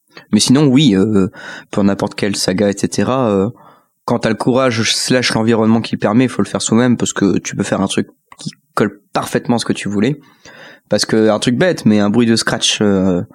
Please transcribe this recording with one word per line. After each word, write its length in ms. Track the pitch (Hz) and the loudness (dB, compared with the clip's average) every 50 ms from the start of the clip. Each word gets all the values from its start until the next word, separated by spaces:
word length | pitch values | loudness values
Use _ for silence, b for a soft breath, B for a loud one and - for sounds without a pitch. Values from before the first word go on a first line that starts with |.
| _ _ B B B B | _ _ B B B B
Mais 80 | - 107 | 0 0
sinon, 280 | - - 127 139 156 | 2 4 4 4 4
oui, 260 | 139 123 139 160 127 98 | 4 4 4 4 4 4
euh, 340 | 95 95 110 107 98 92 90 B B B B B B B B | 4 2 2 2 2 0 0 B B B B B B B B
pour 120 | - 107 101 | -2 0 2
n'importe 300 | 101 98 98 - 104 - | 2 2 0 -2 -4 -4
quelle 220 | - 120 104 101 | -4 -4 -4 -2
saga, 340 | - - - 95 92 107 101 | -2 -2 -2 0 2 2 0
et 80 | 98 | 0
cetera, 520 | - - 95 - - 101 113 127 135 131 110 | 0 -4 -4 -2 -2 -2 0 0 0 0 0
euh, 200 | 101 98 95 113 - b b b b b b b b _ - | 2 0 0 -2 -4 b b b b b b b b _ -6
quand 140 | - 123 117 | -4 -4 -2
t'as 100 | - 117 | 0 -2
le 60 | 110 | -2
courage 580 | - - - 120 127 135 131 113 113 110 - - | 0 0 0 2 2 2 0 0 0 -2 -2 -2
slash 400 | - - - 127 127 117 - - | -4 -2 0 0 0 0 0 -2
l'environnement 480 | 113 113 113 117 107 110 110 113 117 | 0 2 2 2 2 2 2 0 0
qui 140 | 117 - - | -2 -4 -6
le 40 | - | -2
permet, 260 | - - 107 120 131 | -2 0 2 2 2
il 40 | 120 | 2
faut 120 | - - | 0 -2
le 60 | 101 | -4
faire 140 | - - 101 | -2 -2 -4
soi-même 360 | - - 110 113 123 127 117 | -2 0 2 2 2 2 2
parce 160 | - 101 - - | 0 -2 -4 -2
que 240 | - 101 95 98 - | 0 0 0 0 0
tu 160 | - - - | -4 -6 -6
peux 80 | - 101 | -6 -4
faire 160 | - 110 95 | -2 -2 -2
un 60 | 98 | -2
truc 200 | 95 - 110 104 _ - _ _ _ - | -2 -2 -4 -4 _ -8 _ _ _ -20
qui 140 | - - - - _ _ _ - | -16 -14 -14 -16 _ _ _ -4
colle 240 | - 120 104 - - _ _ - | -2 -2 -2 -4 -8 _ _ -6
parfaitement 420 | 147 127 - - 127 - - 123 | -6 -6 -2 -4 -4 -2 0 -2
à 40 | 110 | -2
ce 60 | - | 0
que 80 | - 101 | -4 -6
tu 140 | - - 101 | -6 -4 -6
voulais. 300 | 101 101 107 131 151 - B B B B B B B B B B B B B - | -2 0 0 0 -2 -4 B B B B B B B B B B B B B -4
Parce 160 | 104 104 - | -2 -2 0
que 240 | - - 110 110 110 | 0 2 2 2 2
un 100 | 104 104 | 2 0
truc 180 | - - 120 | 0 -2 0
bête, 280 | 123 180 185 160 - - | 0 0 0 0 0 2
mais 140 | 110 107 107 | 2 2 2
un 100 | 101 101 | 2 2
bruit 180 | 101 117 120 | 2 2 2
de 80 | 113 113 | 2 2
scratch, 440 | 107 - - - 110 - - - - | 0 0 -2 -4 -2 -2 -2 -2 0
euh, 400 | 107 104 98 95 92 95 90 87 107 - | 0 2 2 2 2 2 0 0 -2 -6